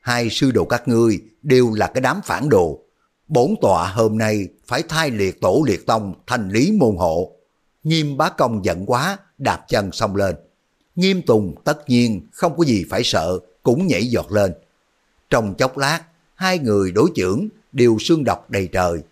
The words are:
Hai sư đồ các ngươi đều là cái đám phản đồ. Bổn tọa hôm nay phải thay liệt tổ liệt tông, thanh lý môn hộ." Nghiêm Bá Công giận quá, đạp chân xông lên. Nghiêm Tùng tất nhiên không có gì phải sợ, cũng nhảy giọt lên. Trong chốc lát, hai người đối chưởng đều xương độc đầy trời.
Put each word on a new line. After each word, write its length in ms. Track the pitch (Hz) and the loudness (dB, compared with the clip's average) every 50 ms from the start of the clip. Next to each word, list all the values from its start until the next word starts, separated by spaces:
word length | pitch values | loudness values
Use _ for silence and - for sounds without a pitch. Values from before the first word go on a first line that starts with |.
Hai 280 | _ - 120 123 120 113 | _ -2 -2 -2 -2 -2
sư 200 | 107 - 147 135 | -2 0 0 2
đồ 140 | 120 107 87 | 2 2 0
các 240 | - 120 120 - - | 0 -2 -2 -2 0
ngươi 320 | 120 113 117 113 110 - - - _ _ _ | 2 2 2 2 0 -2 -4 -14 _ _ _
đều 320 | 151 127 127 123 117 110 | 2 4 4 4 2 2
là 120 | 104 98 | -2 -2
cái 140 | 85 - 131 | -2 -2 -2
đám 200 | 127 127 147 196 196 | -2 -2 -2 -2 -6
phản 240 | - - 87 120 151 | -6 -6 -4 0 2
đồ. 320 | 127 98 87 80 71 - _ _ _ _ _ _ _ _ _ | 4 4 4 2 -2 -6 _ _ _ _ _ _ _ _ _
Bổn 280 | _ - 123 120 156 220 220 | _ 2 2 2 2 0 0
tọa 280 | - 110 95 85 82 92 | 2 2 2 2 0 -2
hôm 300 | 95 110 113 110 107 110 | 0 0 0 0 0 0
nay 300 | 113 107 107 104 98 87 _ _ _ | -2 0 0 -2 -4 -6 _ _ _
phải 160 | - 123 131 165 160 | -6 -6 -6 -6 -4
thay 220 | 156 156 160 151 | -4 -2 -2 -2
liệt 300 | 123 107 98 95 87 _ | -2 -2 -2 -2 -2 _
tổ 240 | - 101 92 127 160 | 0 2 2 2 2
liệt 200 | 131 101 82 - | 2 0 -2 0
tông, 280 | - 120 113 107 98 87 - _ | -2 -2 -2 -2 -6 -10 -12 _
thanh 220 | - 120 123 107 92 | -6 -4 -4 -4 -2
lý 240 | 95 110 131 180 220 | 0 0 2 2 2
môn 240 | 214 151 113 104 | 4 2 2 2
hộ." 400 | 85 90 87 80 82 92 - - _ _ _ _ _ _ _ _ _ _ | 2 0 0 0 0 -2 -4 -8 _ _ _ _ _ _ _ _ _ _
Nghiêm 320 | 147 160 160 156 147 143 | 0 0 0 0 -2 -2
Bá 120 | 135 151 180 | -2 -2 -2
Công 360 | 185 - 151 123 113 107 92 | 0 0 0 0 0 -2 -2
giận 220 | 98 85 87 95 | -2 -2 -4 -2
quá, 320 | - 127 120 139 180 196 196 _ _ _ _ | -2 -2 0 0 -2 -6 -8 _ _ _ _
đạp 260 | 143 120 95 - - _ | -4 -4 -4 -4 -4 _
chân 240 | - 117 101 95 90 | -2 -2 -2 -2 -4
xông 240 | - 117 104 95 | -4 -4 -2 0
lên. 200 | 98 98 95 87 - - _ _ _ _ _ _ _ _ _ _ | 0 -2 -2 -2 -6 -10 _ _ _ _ _ _ _ _ _ _
Nghiêm 260 | 175 180 190 196 185 165 | 0 0 2 0 0 2
Tùng 320 | - 123 107 104 90 - - _ | 2 2 2 2 -2 -8 -6 _
tất 240 | 143 151 151 - - | -4 -4 -4 -2 0
nhiên 380 | 127 120 120 120 110 92 80 - _ | 2 2 2 2 0 -4 -6 -14 _
không 240 | - - 175 147 | -4 -2 -2 0
có 80 | 151 170 | 0 0
gì 200 | 147 120 101 82 80 | 2 2 0 0 -2
phải 120 | 95 98 127 | -4 -4 -2
sợ, 340 | - - 101 80 85 92 90 - _ _ _ _ | 0 -2 -2 -2 -2 -4 -4 -6 _ _ _ _
cũng 240 | 135 120 139 190 | 0 0 2 0
nhảy 200 | 185 127 90 107 | 0 0 0 -2
giọt 260 | 123 120 107 - - 98 | 0 -2 -4 -4 -2 0
lên. 200 | 104 101 95 82 - _ _ _ _ _ _ _ _ _ _ _ _ _ _ | 0 0 0 -2 -6 _ _ _ _ _ _ _ _ _ _ _ _ _ _
Trong 240 | - 127 113 101 95 | -2 0 0 -2 -2
chốc 240 | - 131 131 127 143 | -2 -4 -4 -2 -2
lát, 220 | 139 139 156 165 165 _ _ _ _ _ _ | -2 -2 -2 -4 -6 _ _ _ _ _ _
hai 240 | _ 190 185 185 180 | _ -4 -2 -2 0
người 340 | 143 117 104 101 98 92 87 | 0 0 2 2 2 0 2
đối 180 | 104 110 180 - | 2 2 2 2
chưởng 340 | - 92 90 95 135 196 214 - _ _ _ _ | 0 -2 0 0 -2 -4 -6 -8 _ _ _ _
đều 260 | 135 123 120 113 107 | 2 4 4 4 2
xương 240 | - - 170 160 143 | 2 0 0 2 2
độc 260 | 113 92 - - _ | 0 -2 -2 -6 _
đầy 180 | 120 104 95 87 - | -4 -4 -4 -2 -2
trời. 300 | 92 90 87 87 82 73 _ | 0 0 0 0 -4 -8 _